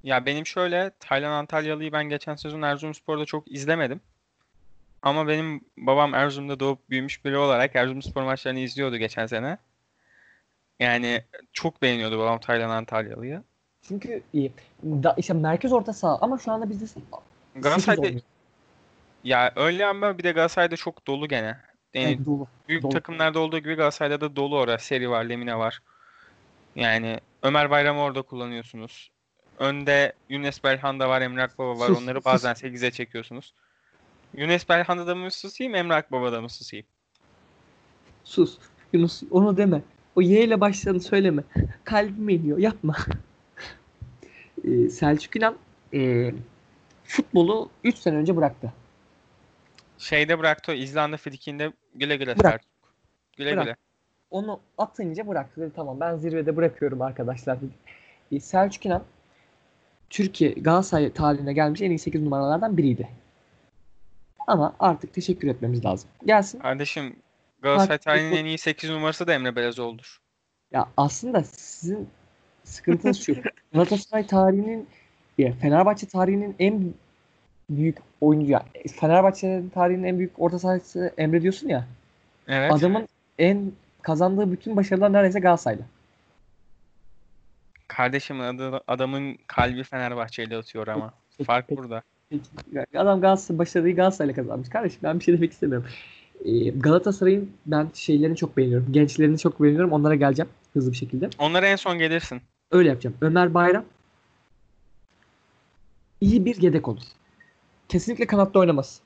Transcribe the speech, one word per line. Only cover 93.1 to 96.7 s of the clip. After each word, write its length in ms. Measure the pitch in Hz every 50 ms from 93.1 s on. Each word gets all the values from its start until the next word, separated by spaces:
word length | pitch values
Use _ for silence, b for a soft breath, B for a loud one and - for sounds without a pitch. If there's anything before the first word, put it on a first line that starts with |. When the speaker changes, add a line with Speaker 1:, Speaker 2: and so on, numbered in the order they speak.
| 196 185
Speaker 2:
Galatasaray, 380 | 185 190 190 190 - - 175 160
başarıyı 380 | 170 165 - 180 165 175 175
Galatasaray'la 380 | 170 185 190 190 - 156 143 127 143
kazanmış. 260 | 127 123 113 127 127 -
Kardeşim, 300 | - 214 233 180 - -
ben 160 | - 160 160 175
bir 60 | -
şey 100 | - 175
demek 160 | 165 165 165
istemiyorum. 360 | - _ - 147 131 123 123 B B B B B B B B B _ - -
Ee, 240 | - 113 117 117
Galatasaray'ın 800 | 120